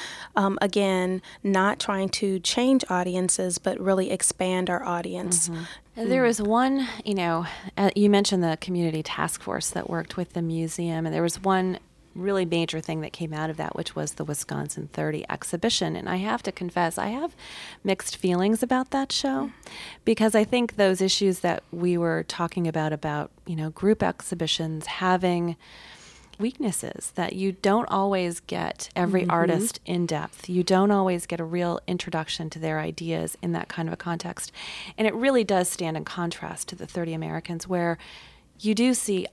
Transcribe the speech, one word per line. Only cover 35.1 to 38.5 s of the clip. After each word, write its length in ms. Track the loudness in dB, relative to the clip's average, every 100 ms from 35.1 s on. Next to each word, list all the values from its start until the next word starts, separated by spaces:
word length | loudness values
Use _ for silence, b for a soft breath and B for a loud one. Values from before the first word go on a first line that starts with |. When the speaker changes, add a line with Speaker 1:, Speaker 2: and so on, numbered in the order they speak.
Speaker 2:
really 280 | 4 4 4
does 240 | 4 4 2
stand 280 | -2 -4 -4
in 80 |
contrast 640 | -6 -4 -4 -4 -8 -10 -10
to 80 | -10
the 100 | -8
thirty 260 | -4 -4
Americans, 540 | -4 -4 -4 -6 -6 -2
where 320 | 0 2 0 B B B B _